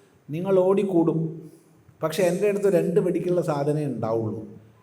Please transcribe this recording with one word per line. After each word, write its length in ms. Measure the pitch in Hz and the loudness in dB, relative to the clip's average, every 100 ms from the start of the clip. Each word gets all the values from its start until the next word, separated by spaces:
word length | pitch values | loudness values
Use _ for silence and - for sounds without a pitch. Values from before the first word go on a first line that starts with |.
| _ _ - | _ _ -10
നിങ്ങൾ 280 | 151 190 190 | -6 0 2
ഓടിക്കൂടും, 920 | 185 202 202 175 160 160 160 - - - _ _ _ - | 4 2 2 2 2 0 -4 -8 -16 -20 _ _ _ -8
പക്ഷേ 200 | 156 - | -6 0
എൻ്റെ 260 | 180 180 208 | 0 2 0
അടുത്ത് 260 | 202 202 | 2 2
രണ്ട് 260 | 170 175 196 | 2 2 2
വെടിക്കുള്ള 420 | 180 170 170 180 | 2 0 0 0
സാധനമേ 420 | 156 143 143 151 | 0 0 0 -2
ഉണ്ടാവുള്ളൂ. 760 | 147 117 113 113 107 101 107 - - _ | -2 -4 -2 -2 -2 -6 -10 -18 -20 _